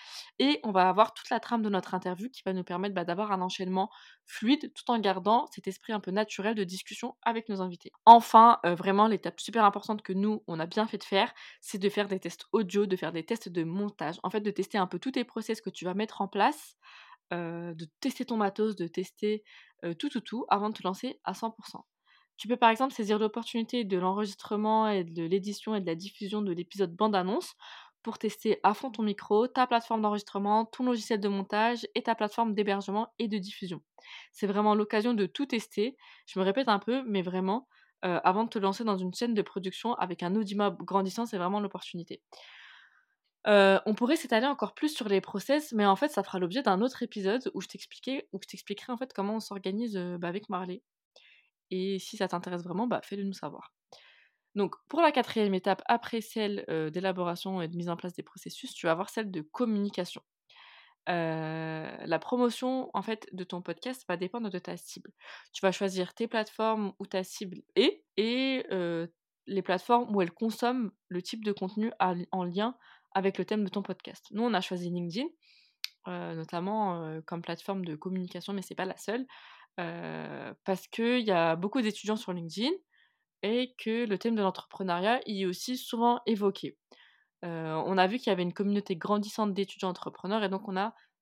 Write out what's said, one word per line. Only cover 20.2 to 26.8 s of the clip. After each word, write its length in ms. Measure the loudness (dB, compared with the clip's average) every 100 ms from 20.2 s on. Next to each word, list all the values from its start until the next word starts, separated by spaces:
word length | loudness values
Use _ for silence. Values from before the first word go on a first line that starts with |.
tout 240 | -6 -8 0
avant 200 | 0 0
de 60 | -4
te 80 |
lancer 360 | -6 -4 -8 -8
à 100 | -8
cent 180 | -6 -8
pour 160 | -8 -16
cent. 180 | -18 -18 _ _ _ _ -12
Tu 100 | -4
peux 100 | 4
par 120 | 6
exemple 240 | 6 0
saisir 260 | 0 0 2
l'opportunité 640 | 0 -2 -6 -6 -2 -2
de 140 | 0 0
l'enregistrement 920 | 2 0 -4 -8 -6 -2 2 2 4
et 140 | 0
de 200 | -2 -4
l'édition 520 | 0 0 0 -6 -4 -2
et 60 |
de 40 | -2
la 100 | -4
diffusion 460 | -8 -10 -6 -2
de 100 | -2
l'épisode 440 | -4 -6 -2